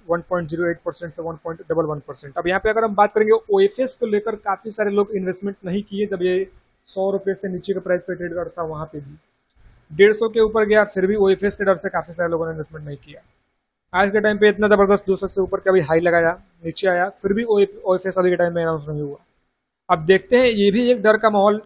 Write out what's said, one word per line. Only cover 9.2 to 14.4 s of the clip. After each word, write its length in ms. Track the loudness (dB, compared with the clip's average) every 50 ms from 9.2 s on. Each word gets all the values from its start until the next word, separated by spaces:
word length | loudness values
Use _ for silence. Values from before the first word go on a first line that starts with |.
| _ _ _ _ _ _ _ _ _ -20 _ _ _ -8
डेढ़ 220 | 2 6 6 6 6
सौ 160 | 4 -2 -2
के 120 | 0 0
ऊपर 240 | 0 2 2 0 2
गया, 180 | 4 4 2 2
फिर 220 | 2 0 -2 0
भी 100 | 0 2
ओएफ़एस 400 | 2 2 2 2 2 0 -4 -4
के 80 | -2 0
डर 120 | 0 0
से 120 | 0 -2 -6
काफ़ी 240 | -6 -6 -8 -8 -6
सारे 180 | -4 -4 -2
लोगों 160 | -2 -4 -4
ने 60 | -6 -8
investment 340 | -10 -12 -14 -14 -18 -14
नहीं 100 | -14 -16
किया। 240 | -16 _ -20 -20 -20 _ _ _ _ _ _ _ _ _ _ _ _ _ _ -2
आज 180 | 0 0 2
के 100 | 0 0
time 180 | 0 0 0
पे 100 | 4